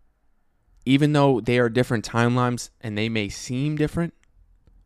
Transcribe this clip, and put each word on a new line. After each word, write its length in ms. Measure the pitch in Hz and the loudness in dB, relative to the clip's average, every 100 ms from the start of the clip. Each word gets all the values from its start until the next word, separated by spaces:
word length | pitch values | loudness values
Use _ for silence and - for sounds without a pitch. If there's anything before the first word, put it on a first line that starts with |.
| _ _ _ _ _ _ _ _ 120 | _ _ _ _ _ _ _ _ 2
Even 280 | 139 147 | 4 4
though 260 | 147 139 120 | 4 4 2
they 200 | 120 123 | 2 2
are 100 | 117 | 2
different 360 | 117 123 117 - | 0 0 -2 -2
timelines 640 | 117 120 123 123 120 - _ | 0 2 2 0 -4 -10 _
and 160 | 113 104 | -8 -4
they 120 | 113 | -2
may 200 | 113 101 | -2 -4
seem 460 | - - 123 147 151 | -8 -8 -4 -4 -2
different, 380 | 151 165 170 _ _ _ _ _ _ _ | -2 -2 -6 _ _ _ _ _ _ _